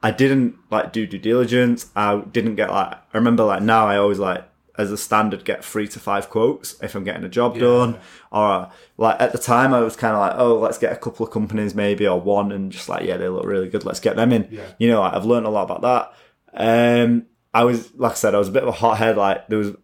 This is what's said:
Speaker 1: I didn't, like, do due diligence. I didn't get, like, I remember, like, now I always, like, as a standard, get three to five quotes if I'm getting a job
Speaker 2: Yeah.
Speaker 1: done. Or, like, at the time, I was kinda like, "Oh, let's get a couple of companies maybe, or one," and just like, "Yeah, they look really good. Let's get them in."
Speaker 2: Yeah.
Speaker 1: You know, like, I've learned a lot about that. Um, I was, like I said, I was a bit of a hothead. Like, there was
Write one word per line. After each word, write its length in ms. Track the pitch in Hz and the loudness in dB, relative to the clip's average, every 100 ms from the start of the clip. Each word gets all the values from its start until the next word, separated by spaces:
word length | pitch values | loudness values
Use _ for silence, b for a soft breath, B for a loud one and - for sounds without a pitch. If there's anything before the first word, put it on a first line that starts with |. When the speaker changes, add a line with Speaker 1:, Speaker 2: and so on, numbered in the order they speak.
Speaker 1:
I 60 | 113 | -2
didn't, 440 | 104 135 135 123 - _ | 0 2 2 0 -4 _
like, 220 | 107 - | -4 -4
do 140 | 110 107 | -6 -6
due 120 | 95 | -6
diligence. 680 | 101 120 120 120 123 120 - - | -2 0 2 2 2 0 -4 -4
I 200 | 104 104 - | 0 -2 -2
didn't 240 | 120 110 104 | -4 -2 -2
get, 140 | 104 | -2
like, 220 | 98 92 | -2 -4
I 60 | - _ 110 | -8 _ 0
remember, 260 | 120 117 | 2 4
like, 180 | 107 95 | 2 2
now 240 | 107 113 107 | 2 4 4
I 100 | 101 | 2
always, 200 | 101 98 | 2 2
like, 260 | 95 90 - _ _ - | -2 -4 -8 _ _ -6
as 120 | 104 | -6
a 60 | - | -6
standard, 480 | - 107 107 95 | 0 2 2 -2
get 180 | - 101 | -6 -8
three 220 | - 107 104 | -6 -6 -6
to 140 | - | -8
five 300 | - 101 98 | -4 -4 -2
quotes 460 | 110 117 151 - - | 0 0 0 -10 -12
if 120 | 101 | -10
I'm 100 | 104 | -8
getting 200 | 95 82 | -8 -8
a 40 | 90 | -6
job 260 | 101 120 117 | -2 -2 2
Speaker 2:
Yeah. 40 | |
Speaker 1:
done. 360 | 120 123 120 113 B B B | 2 4 2 -4 B B B
Or, 360 | 107 104 95 92 B B _ | 0 2 0 -4 B B _
like, 240 | 110 - | 0 2
at 120 | 123 | 0
the 60 | 117 | -2
time, 360 | - 120 131 | 0 2 4
I 60 | 127 | 4
was 160 | 113 - | 0 -2
kinda 220 | 113 107 | -2 0
like, 140 | 98 - | 0 2
"Oh, 160 | 123 | 2
let's 240 | 113 110 - | 4 2 -2
get 140 | 117 | -4
a 40 | - | -4
couple 300 | - - 113 | -8 -6 -6
of 40 | |
companies 420 | 113 107 110 104 | -4 -4 -4 -4
maybe, 320 | 98 101 101 101 | -2 -2 0 0
or 100 | 90 | 0
one," 320 | 90 101 101 | 0 0 0
and 220 | 101 98 | -4 -8
just 160 | 95 - | -10 -8
like, 160 | 87 | -6
"Yeah, 140 | 87 90 | -4 -4
they 100 | 90 | -4
look 160 | 92 | -4
really 240 | 95 98 92 | -4 -4 -2
good. 160 | 104 | -4
Let's 160 | 95 - | -6 -4
get 160 | 113 95 | -2 0
them 160 | 117 | 2
in." 160 | 117 104 | 2 0
Speaker 2:
Yeah. 120 | 110 104 - | -10 -16 -2
Speaker 1:
You 100 | 117 | 2
know, 120 | 113 | 2
like, 100 | 95 | 2
I've 120 | 87 101 | 0 0
learned 180 | 120 110 | 0 0
a 40 | |
lot 140 | 107 90 | -2 -2
about 120 | 90 | -2
that. 300 | 120 123 - b b b _ | 0 0 -2 b b b _
Um, 680 | - 113 117 120 120 120 120 117 _ _ | -4 0 4 4 4 4 2 -2 _ _
I 100 | 113 | 2
was, 260 | 120 120 - - | 2 2 -6 -4
like 160 | 120 | -4
I 20 | |
said, 200 | - 110 | 0 0
I 40 | 104 | 2
was 100 | 98 | 2
a 40 | |
bit 100 | 110 | 0
of 60 | 131 | -2
a 40 | |
hothead. 440 | 110 113 107 113 107 | 0 0 2 2 2
Like, 320 | 101 98 - | 2 0 -2
there 100 | 107 | -2
was 140 | 101 101 | -2 -6